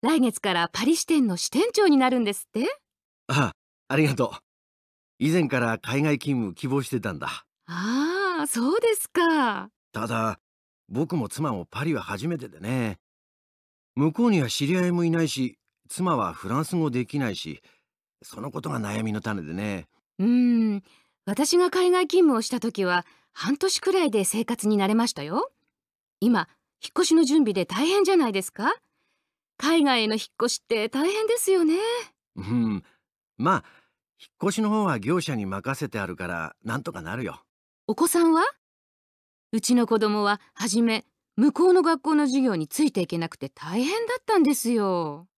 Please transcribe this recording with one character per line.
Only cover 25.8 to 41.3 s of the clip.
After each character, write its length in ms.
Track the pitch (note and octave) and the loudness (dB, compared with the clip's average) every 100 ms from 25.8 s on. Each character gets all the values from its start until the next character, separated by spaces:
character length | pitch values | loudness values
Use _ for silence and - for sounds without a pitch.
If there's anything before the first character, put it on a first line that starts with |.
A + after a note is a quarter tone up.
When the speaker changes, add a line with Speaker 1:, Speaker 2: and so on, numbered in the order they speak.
| _ _ _ _ | _ _ _ _
Speaker 1:
今、 280 | A3 A3+ D#3+ _ _ _ | 2 2 0 _ _ _
引 100 | - | -8
っ 20 | |
越 140 | - F4+ | -2 4
し 100 | D#4+ | 4
の 80 | |
準 160 | C#4+ D#4 | 6 4
備 140 | A#3+ | 4
で 120 | F#3+ F3 | 0 -2
大 220 | F#3 D#4 | -2 0
変 160 | G4 | 2
じ 80 | F4+ | 4
ゃ 60 | F#4+ | 4
な 100 | B3+ | 4
い 40 | |
で 80 | G3 | 0
す 100 | F#3 | -4
か？ 180 | - A#3 A4+ _ _ _ _ _ _ _ _ | -4 -2 -2 _ _ _ _ _ _ _ _
海 260 | C#4 E4 | 2 4
外 200 | C#4+ B3 | 4 4
へ 40 | A3 | 2
の 60 | |
引 60 | A3 | -2
っ 40 | - _ | -6 _
越 100 | A#3+ - | -2 -2
し 40 | |
っ 40 | _ | _
て 220 | A3+ A3 | -2 -2
大 220 | C4+ D#4+ | -2 -2
変 140 | G#4 A4 | 0 0
で 100 | A#4 | 0
す 140 | - | 2
よ 120 | F#4+ | 2
ね。 100 | D#4+ E4+ A4 A#4+ A4+ _ _ - | 4 2 -2 -4 -8 _ _ -14
Speaker 2:
う 60 | |
ん。 400 | F#2+ A#2+ A2+ G2+ - _ _ _ _ _ | -4 0 0 -2 -8 _ _ _ _ _
ま 160 | C3+ | 0
あ、 120 | F3+ - _ _ _ _ _ | 0 -2 _ _ _ _ _
引 80 | - | -20
っ 20 | _ | _
越 80 | F#3+ | -4
し 100 | G3+ | 0
の 80 | G#3+ | 0
方 160 | G#3+ G3 | 0 0
は 140 | B2+ | -2
業 200 | G2+ F3+ | 0 -2
者 160 | D#3+ B2 | -2 -4
に 120 | G2+ | -4
任 320 | G2 B2 C3+ | -6 -6 -6
せ 100 | C3 | -6
て 100 | A2 | -6
あ 60 | F#2+ | -6
る 100 | F2 | -6
か 120 | F2+ | -8
ら、 280 | F2 D#2+ - | -6 -8 -10
な 140 | G#2 A2+ | -8 -6
ん 60 | |
と 100 | - | -6
か 80 | F2+ | -10
な 140 | E2 A2+ | -10 -8
る 80 | |
よ。 200 | A2 - _ _ _ _ - | -8 -10 _ _ _ _ -8
Speaker 1:
お 80 | A3 | -2
子 100 | E4+ | 0
さ 160 | E4+ | 4
ん 80 | E4 | 4
は？ 140 | D#4+ A4 - _ _ _ _ _ _ _ _ _ | 4 0 -4 _ _ _ _ _ _ _ _ _
う 60 | A3 | -6
ち 140 | - | 2
の 140 | B3 A#3 | 2 4
子 100 | A3+ | 2
供 260 | G#3+ G#3 | 2 2
は、 160 | G3+ G#3 _ | 0 0 _
初 300 | - A3 G#3 | -6 -2 2
め、 240 | A#3 A3 - _ _ | 2 0 -6 _ _